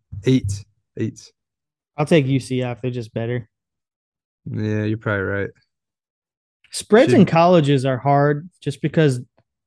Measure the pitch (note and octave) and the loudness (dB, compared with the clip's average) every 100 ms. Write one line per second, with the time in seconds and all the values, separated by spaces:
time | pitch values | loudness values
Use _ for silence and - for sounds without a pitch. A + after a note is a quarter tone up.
0 | _ G2+ B2+ C3 F#2+ G2+ - _ _ - | _ -6 0 0 -2 -8 -12 _ _ -8
1 | A2+ A2+ - _ _ _ _ _ _ - | -8 -8 -20 _ _ _ _ _ _ -6
2 | D3 E3+ C3 C3+ - B2+ B2 A#2+ B2+ B2 | 2 2 2 -2 -2 -6 -4 -6 -8 -8
3 | A2 A#2+ A#2 B2 A2+ _ _ _ _ _ | -8 -8 -6 -6 -10 _ _ _ _ _
4 | _ _ _ _ - A2+ G#2+ G#2+ G#2+ A2 | _ _ _ _ -12 -6 -4 -4 -4 -4
5 | A2+ G2+ F#2+ G2+ F#2+ - _ _ _ _ | -4 -4 -4 -6 -8 -12 _ _ _ _
6 | _ _ _ _ _ _ _ - - G#3+ | _ _ _ _ _ _ _ -16 2 4
7 | E3 B3 E3+ E3 E3+ F3+ C#3+ C#3 C3 B2+ | 6 6 4 4 4 4 4 0 -2 -4
8 | C#3+ C#3+ C#3+ D3 F3+ _ D3+ - D#3+ E3 | 0 2 2 -2 -8 _ -12 -6 -4 2
9 | D#3 B2 - _ _ _ | 2 0 -10 _ _ _